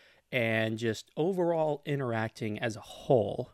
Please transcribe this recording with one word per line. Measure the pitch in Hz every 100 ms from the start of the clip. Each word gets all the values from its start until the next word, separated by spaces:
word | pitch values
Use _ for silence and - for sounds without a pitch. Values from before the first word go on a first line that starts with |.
| - - _
and | 131 113 113 110 110
just | 113 104 - -
overall | 160 185 170 165 156 143 -
interacting | 143 131 113 110 - 110 107
as | 120 107
a |
whole. | - - - 131 101 - 127